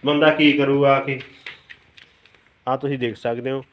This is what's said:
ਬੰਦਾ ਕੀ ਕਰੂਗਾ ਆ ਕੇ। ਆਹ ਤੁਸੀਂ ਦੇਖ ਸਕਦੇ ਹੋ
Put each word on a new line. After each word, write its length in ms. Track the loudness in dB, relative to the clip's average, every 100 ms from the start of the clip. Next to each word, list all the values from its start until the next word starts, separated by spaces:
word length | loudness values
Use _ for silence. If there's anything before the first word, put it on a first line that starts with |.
| 0
ਬੰਦਾ 240 | 2 4
ਕੀ 220 | 4 2
ਕਰੂਗਾ 440 | 4 2 2 4 2
ਆ 40 |
ਕੇ। 200 | 0 -8 -10 -20 -20 -20 _ -20 _ -20 _ _ _ _ _ _ -6
ਆਹ 80 | -4
ਤੁਸੀਂ 220 | -4 -4
ਦੇਖ 180 | -6 -6
ਸਕਦੇ 340 | -6 -6 -6
ਹੋ 140 | -8 -10